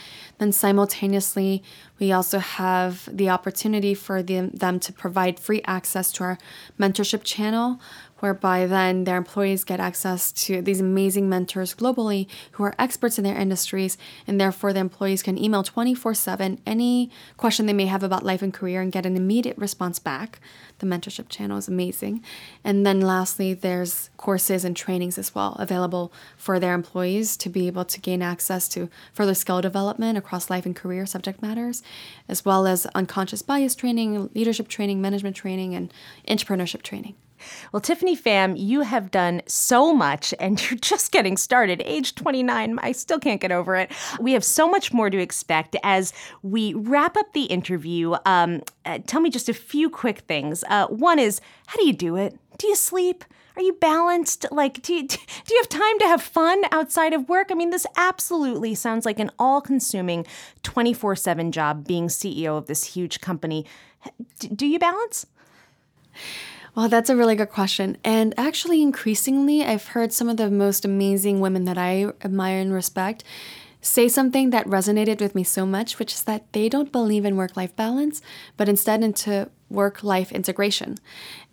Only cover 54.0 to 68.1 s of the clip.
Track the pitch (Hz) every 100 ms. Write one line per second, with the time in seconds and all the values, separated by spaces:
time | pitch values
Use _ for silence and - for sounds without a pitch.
54 | 349 349 311 - - 294 277 269 - 339
55 | 269 - - - - 466 466 294 427 427
56 | 381 339 - 330 330 381 392 311 302 339
57 | 320 311 262 359 381 330 339 349 - -
58 | 359 370 - 339 277 214 220 208 233 226
59 | 226 208 214 - 254 277 277 269 - 196
60 | 180 170 170 - - - - 247 233 233
61 | 208 190 185 170 165 160 151 151 147 175
62 | 170 - 196 156 160 151 147 151 - 185
63 | 170 - - 165 160 156 156 - - _
64 | - - 240 - - 208 285 330 339 381
65 | 453 - - _ _ _ _ _ _ _
66 | _ - - - - - - 226 226 233
67 | 233 247 233 214 208 - 190 - 190 -
68 | 220